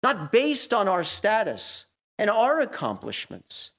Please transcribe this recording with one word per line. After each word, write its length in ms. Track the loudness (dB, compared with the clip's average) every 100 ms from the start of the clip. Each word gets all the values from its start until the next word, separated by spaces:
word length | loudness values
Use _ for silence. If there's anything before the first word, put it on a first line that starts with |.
not 280 | 0 -2 2
based 420 | 2 4 0 0
on 140 | 2 2
our 160 | 2
status 840 | 0 0 2 2 0 -4 -6 -8 -12 _ _ -2
and 140 | 2
our 300 | 4 4 2
accomplishments 1120 | 0 -2 -4 -4 -6 -8 -10 -14 _ -12 -12